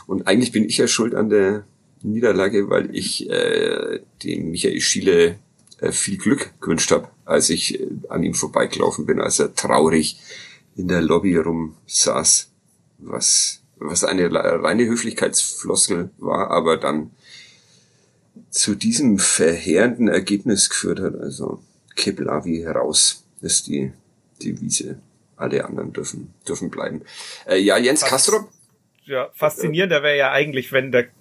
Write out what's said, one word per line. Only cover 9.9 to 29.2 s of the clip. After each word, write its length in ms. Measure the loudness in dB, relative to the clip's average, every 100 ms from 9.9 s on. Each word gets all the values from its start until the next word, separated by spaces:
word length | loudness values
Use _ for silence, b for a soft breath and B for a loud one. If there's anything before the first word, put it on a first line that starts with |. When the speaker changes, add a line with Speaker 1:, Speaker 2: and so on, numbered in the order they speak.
| 4 0 B B B B B B -8
Speaker 1:
in 120 | -2
der 140 | 0
Lobby 340 | 2 2 2 2
rumsaß. 1120 | 0 -2 -6 -10 -6 0 0 2 2 0 -2 _ _ _ _ _
Was, 640 | -10 -4 0 2 0 -6 _ _
was 260 | -6 -2 0
eine 220 | 2 2
la-, 120 | 2 2 2
reine 240 | 2 2 2
Höflichkeitsfloskel 1300 | 0 -4 -2 -2 0 -2 -4 -2 0 0 0 -4 -8
war, 320 | -4 -2 0
aber 260 | 0 2 2
dann 340 | 0 -2 -4 b b b b b b b b b b b _ -20 -8
zu 260 | -4 -2 0
diesem 440 | 0 2 2 2
verheerenden 880 | 2 2 2 2 2 4 4 2 2
Ergebnis 600 | 2 0 -2 0 0 0
geführt 300 | 0 -4 -2
hat. 160 | -4 -6
Also 420 | -10 -8 -8 -10 -14 _ _ -4
Keblavi 720 | -4 -2 -4 -4 -2 -4 -2
raus 580 | -2 0 2 0 0 _ _
ist 260 | -4 -4 -2
die 240 | -4 -4 -8 _ _ _ _
Devise. 580 | -10 -8 -6 -6 -6 -12 -16 _ _ -8
Alle 280 | -4 -4 -4
anderen 280 | -8 -8
dürfen, 400 | -8 -10 -12 -16 _ -10
dürfen 220 | -8 -6
bleiben. 320 | -8 -8 -8 B B B B -2
Äh, 120 | 2
ja, 180 | 4 4
Jens 240 | 4 2
Speaker 2:
Fas-, 80 | 2
Speaker 1:
Kastrop? 400 | 2 2 2 -2 _ _ _ _ _ -8
Speaker 2:
ja, 240 | -6